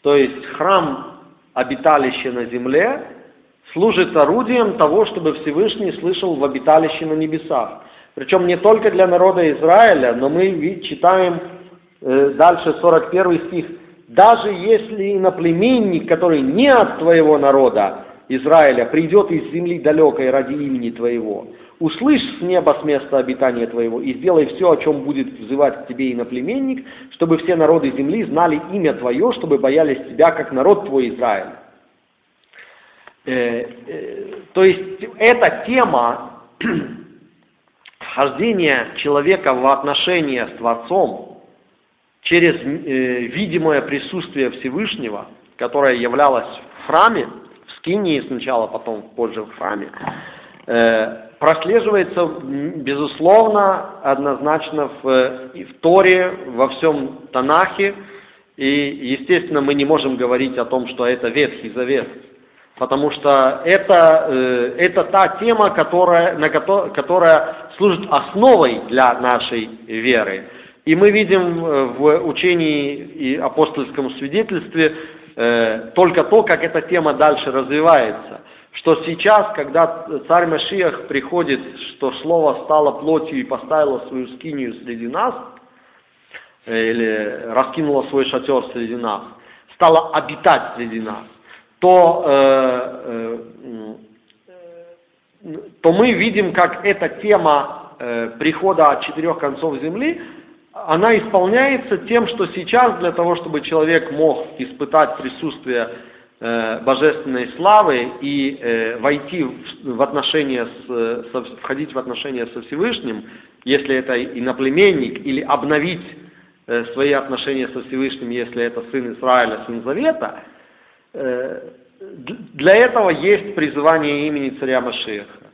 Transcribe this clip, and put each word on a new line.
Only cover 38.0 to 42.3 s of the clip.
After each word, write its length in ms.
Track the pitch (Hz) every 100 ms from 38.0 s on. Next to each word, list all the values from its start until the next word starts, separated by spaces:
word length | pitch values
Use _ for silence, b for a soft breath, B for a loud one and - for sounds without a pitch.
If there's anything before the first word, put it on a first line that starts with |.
| - - 139 139 226 202 156 131 110 -
человека 560 | 147 143 147 190 151
в 120 | 127 131
отношения 800 | 135 143 139 180 180 147 127 110
с 100 | -
Творцом 840 | 117 117 - 185 147 - - - _ _ _ _ _ _ _ _
через, 340 | -